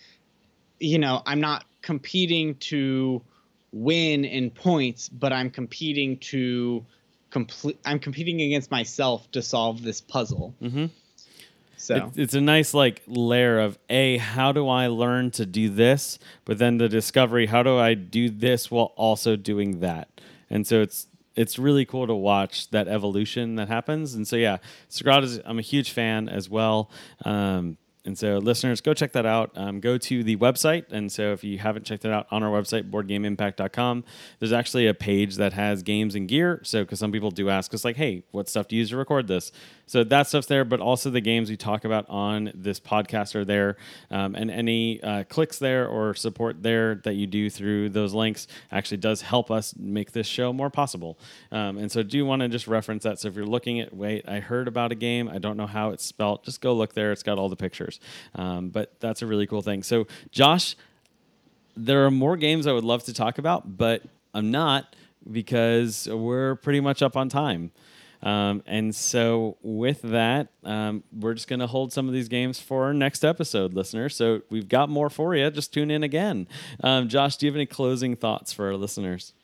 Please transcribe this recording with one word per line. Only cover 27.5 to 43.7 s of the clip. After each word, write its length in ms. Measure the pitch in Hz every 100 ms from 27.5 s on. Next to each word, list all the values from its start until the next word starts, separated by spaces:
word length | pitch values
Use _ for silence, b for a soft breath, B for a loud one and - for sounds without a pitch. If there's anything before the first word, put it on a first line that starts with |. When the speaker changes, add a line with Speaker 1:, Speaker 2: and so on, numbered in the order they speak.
| 92 87 80 _ _
Speaker 2:
and 120 | - 98
so 200 | 107 101
listeners, 420 | 107 117 131 117
go 140 | -
check 180 | 151 147
that 140 | 127 110
out. 240 | 113 110 -
Um, 220 | 98 98
go 160 | 120 123
to 260 | - 127
the 120 | 113 107
website. 540 | 123 127 156 165 -
And 200 | 107 101
so 200 | - 104
if 120 | 101
you 140 | 104 98
haven't 260 | 107 107
checked 200 | 104 104
it 60 | 110
out 160 | 107 -
on 120 | 107
our 80 | 107
website, 400 | 104 98 113 98
board 160 | 101 98
game 180 | 101
impact 340 | 104 98 101 95
dot 140 | 98
com, 320 | - 123 120 B B B -
there's 140 | 113
actually 340 | 120 117 127 113
a 80 |
page 420 | 95 101 101 101 95
that 160 | 101
has 300 | 95 104 98
games 320 | 92 104 107
and 120 | 101 92
gear. 340 | 139 175 170
So, 200 | - 110
'cause 140 | 95 101
some 140 | 107
people 180 | 104 104
do 200 | 90 98
ask 220 | 95 95
us, 100 | 110
like, 120 | 120 117
"Hey, 260 | 151 90 -
what 160 | 101 98
stuff 200 | 110 98
do 60 | 113
you 40 |
use 80 | 110
to 60 | 123
record 320 | 135 143 110
this?" 240 | 92 - B B B -
So 160 | 123
that 240 | 113 139 139
stuff's 180 | 147 -
there, 180 | 139
but 160 | 127 123
also 300 | 101 127 139
the 100 | 123
games 300 | 110 117 107
we 60 | 110
talk 260 | 104 107
about 240 | 110 110 104
on 440 | 101 101 107 107
this 260 | - 95 98
podcast 540 | - 107 101 110 104
are 100 | 107
there. 320 | 101 101 101